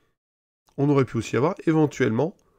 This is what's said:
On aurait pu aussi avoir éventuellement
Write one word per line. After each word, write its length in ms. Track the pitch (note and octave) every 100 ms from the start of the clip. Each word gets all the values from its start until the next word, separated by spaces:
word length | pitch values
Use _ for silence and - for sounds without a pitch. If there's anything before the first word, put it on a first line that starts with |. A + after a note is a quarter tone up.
| _ _ _ _ _ _ _ -
On 120 | C#3+
aurait 160 | C#3 C3
pu 120 | A#2
aussi 180 | - A#2
avoir 200 | D3 G3 -
éventuellement 720 | D#3+ D3+ - B2 A2 D#3 - _